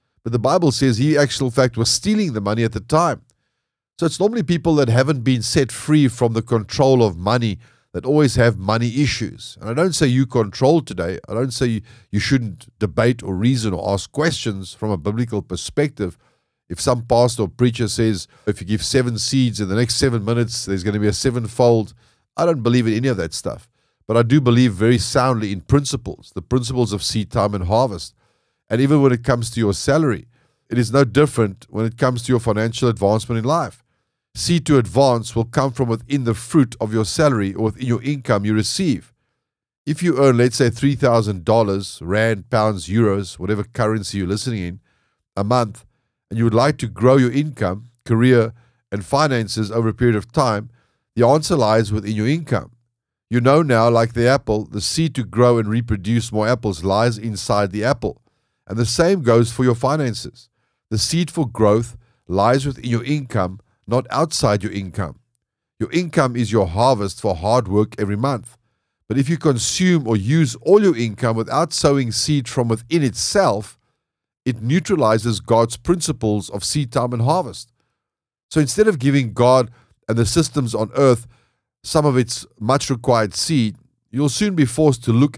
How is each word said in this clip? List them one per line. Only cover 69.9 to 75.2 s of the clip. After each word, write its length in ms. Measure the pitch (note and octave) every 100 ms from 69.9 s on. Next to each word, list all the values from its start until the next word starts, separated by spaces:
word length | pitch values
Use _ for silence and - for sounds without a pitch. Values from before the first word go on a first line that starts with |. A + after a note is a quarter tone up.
| E3+ A2+
or 80 |
use 400 | G#2+ G2+ D#3+ C#3 A#2
all 260 | D#3+ G3+
your 140 | G3+ A#2
income 400 | A#2 G2+ B2 A2+
without 360 | A2 C#3 E3
sowing 400 | - D3+ C#3 A#2+
seed 360 | A2+ - D3 A#2+
from 200 | - A#2
within 340 | A2+ - E3
itself, 760 | C3+ - - G#3 E3+ G#2 A2 - _ _ _ _ _ _
it 160 | C3 A2
neutralizes 800 | A2+ E3 D#3 F3 A2+ A2+